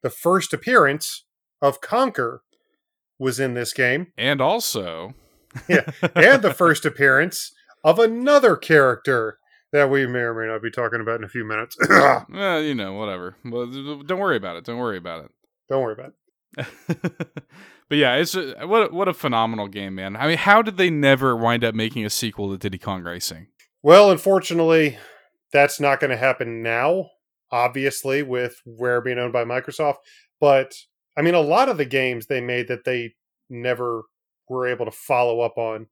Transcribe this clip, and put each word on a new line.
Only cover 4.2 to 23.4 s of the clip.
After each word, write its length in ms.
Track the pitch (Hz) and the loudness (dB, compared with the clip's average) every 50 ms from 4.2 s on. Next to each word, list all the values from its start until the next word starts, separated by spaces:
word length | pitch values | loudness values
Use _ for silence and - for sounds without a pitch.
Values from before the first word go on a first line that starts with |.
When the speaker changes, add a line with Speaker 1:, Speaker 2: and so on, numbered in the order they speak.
| 113 135 143 135 | -2 -2 0 2
Speaker 2:
also 760 | 127 151 202 233 - - - 113 95 87 82 80 87 104 131 _ _ _ _ _ _ _ _ 127 - - | 0 0 0 -2 -4 -4 -6 -6 -6 -6 -10 -10 -12 -14 -16 _ _ _ _ _ _ _ _ -16 -4 0
Speaker 1:
Yeah, 220 | 175 147 - 160 135 - - 160 - | 0 0 0 -2 -8 -4 -4 -2 4
and 260 | 180 160 220 269 262 | 6 6 6 6 6
the 100 | 208 185 | 4 0
first 320 | 131 - 180 170 151 - - | 0 2 2 2 2 2 -2
appearance 680 | 151 - - 139 139 131 135 160 185 - - - - _ _ _ _ _ _ - | -6 -2 2 2 2 4 2 0 -2 -4 -10 -10 -12 _ _ _ _ _ _ 2
of 140 | 156 170 208 | 4 4 6
another 560 | 233 226 226 233 247 285 294 285 262 226 165 | 4 2 2 -2 2 4 4 6 6 4 2
character 840 | - - - 160 151 135 131 120 - _ - 131 120 110 110 - _ _ _ _ _ _ _ | 2 0 4 4 4 6 4 2 -2 _ -2 -2 -2 -2 -4 -8 _ _ _ _ _ _ _
that 160 | - 143 143 135 | 0 0 2 2
we 160 | 135 139 135 | 2 0 0
may 140 | 123 123 123 | -2 -2 -4
or 140 | 120 117 117 | -4 -4 -6
may 120 | 113 113 110 | -6 -6 -6
not 100 | 110 107 | -6 -6
be 80 | 110 113 | -8 -8
talking 300 | - 127 120 110 117 117 | -6 -6 -6 -4 -4 -4
about 160 | 110 113 117 117 | -4 -4 -6 -6
in 40 | 107 | -8
a 40 | 95 | -10
few 160 | - 123 110 | -10 -10 -8
minutes. 320 | 107 107 107 117 - - - | -6 -6 -8 -8 -10 -4 -4
<clears throat> 60 | - - 196 - 139 135 131 - - - | 0 2 4 4 4 4 2 0 -2 -10
Speaker 2:
Well, 340 | - 190 202 190 170 156 | -10 -6 -4 -2 -2 -2
you 120 | 156 151 139 | -2 -4 -4
know, 200 | 117 101 95 95 | -6 -6 -8 -8
whatever. 420 | 101 110 104 95 90 90 92 95 _ _ | -8 -8 -8 -8 -10 -10 -14 -16 _ _
Well, 220 | 123 117 120 123 | -10 -8 -8 -8
d-, 160 | 120 127 139 | -8 -10 -12
d-, 200 | 135 143 147 139 143 | -12 -12 -12 -12 -8
don't 120 | 147 185 185 | -8 -6 -2
worry 180 | 202 190 147 | 0 0 0
about 200 | 110 95 92 85 | 0 -2 -6 -10
it. 80 | 85 82 | -10 -12
Don't 140 | - 117 120 | -10 -8 -6
worry 180 | 123 117 101 90 | -6 -6 -6 -8
about 260 | 85 90 82 82 73 | -10 -10 -12 -12 -14
it. 60 | - _ _ _ _ _ _ _ _ | -18 _ _ _ _ _ _ _ _
Speaker 1:
Don't 140 | 135 135 | -4 -2
worry 100 | 127 113 | -2 -4
about 160 | 107 104 131 147 | -6 -10 -14 -20
it. 60 | _ _ _ _ _ _ _ _ _ | _ _ _ _ _ _ _ _ _
Speaker 2:
<laughs> 80 | - 135 - - - _ - 170 - - 170 - _ 156 _ _ 151 _ _ _ - - - _ _ _ _ | -12 -12 -12 -14 -18 _ -8 -8 -6 -6 -8 -8 _ -14 _ _ -20 _ _ _ -20 -20 -20 _ _ _ _
But 80 | 147 147 | 0 2
yeah, 160 | 143 127 123 | 2 2 2
it's 200 | 139 170 165 - | 2 0 -2 -4
a, 320 | 190 160 131 110 110 - | -6 -8 -8 -12 -12 -4
what 240 | 170 208 226 214 - | 0 2 2 2 0
a, 40 | - | 0
what 140 | 175 196 185 | -2 -2 -2
a 60 | 156 | -2
phenomenal 540 | - - 139 120 113 113 113 113 110 101 101 | -4 -4 -2 0 0 0 0 -2 -6 -8 -8
game, 280 | 92 101 101 95 95 | -8 -10 -10 -8 -8
man. 200 | 95 95 98 101 | -8 -10 -10 -6
I 100 | 110 135 | -4 -2
mean, 120 | 151 165 - | -2 0 0
how 240 | - 202 202 220 | 4 6 6 6
did 160 | 233 214 190 180 | 4 0 0 0
they 100 | 185 180 | 0 0
never 480 | 160 147 143 139 139 127 135 131 120 | 2 2 4 4 4 4 4 0 0
wind 260 | 117 113 117 117 117 120 | 2 0 0 0 0 0
up 100 | 113 110 | -2 -2
making 320 | 110 110 113 135 120 107 | -2 -4 -4 -4 -6 -6
a 40 | 107 | -6
sequel 400 | - - - 110 101 - 104 98 | -4 -4 -6 -6 -6 -6 -6 -6
to 60 | 98 | -6
Diddy 220 | 92 - 101 95 92 | -6 -8 -8 -8 -8
Kong 240 | - 104 98 90 | -8 -8 -8 -8
Racing? 460 | 87 87 87 90 - - - 80 | -8 -10 -10 -8 -10 -10 -10 -12